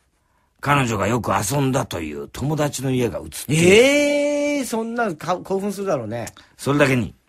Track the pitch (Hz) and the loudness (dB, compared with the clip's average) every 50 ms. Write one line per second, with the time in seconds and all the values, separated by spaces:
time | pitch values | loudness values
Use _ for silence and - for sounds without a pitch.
0 | _ _ _ _ _ _ _ _ _ _ _ _ - 143 143 143 131 113 110 98 | _ _ _ _ _ _ _ _ _ _ _ _ 0 0 2 2 2 0 0 0
1 | 98 101 120 123 - - 95 98 98 107 135 147 135 131 127 139 120 - - 87 | 0 0 0 0 0 0 0 0 0 -2 -2 0 0 0 0 -2 -2 -4 -6 -8
2 | 80 76 73 71 71 - - - 127 147 156 147 147 143 - - 131 135 131 123 | -8 -8 -10 -10 -12 -12 -8 -6 -4 -2 -2 -2 -2 -2 -4 -4 -4 -2 0 0
3 | 123 107 80 71 78 82 - - - - 151 160 170 185 196 220 254 277 285 294 | 0 -2 -4 -6 -10 -12 -14 -10 -4 0 2 4 6 8 8 8 8 6 6 4
4 | 294 285 294 285 285 294 294 294 294 294 294 285 247 - 226 220 226 226 233 240 | 4 2 2 2 0 0 0 0 0 0 -2 -2 -4 -4 -4 -4 -4 -4 -4 -2
5 | 233 208 160 - - 165 180 170 160 - 190 196 190 208 196 196 196 190 165 131 | -2 -2 -4 -4 -4 -4 -4 -4 -2 -4 -4 -2 -2 -4 -6 -4 -4 -2 -2 -2
6 | 113 104 117 120 110 - - - - _ _ - - 131 143 147 147 135 135 123 | -4 -4 -6 -8 -8 -10 -14 -18 -20 _ _ -6 -2 0 2 4 4 4 2 2
7 | 104 - - _ _ | 0 -4 -8 _ _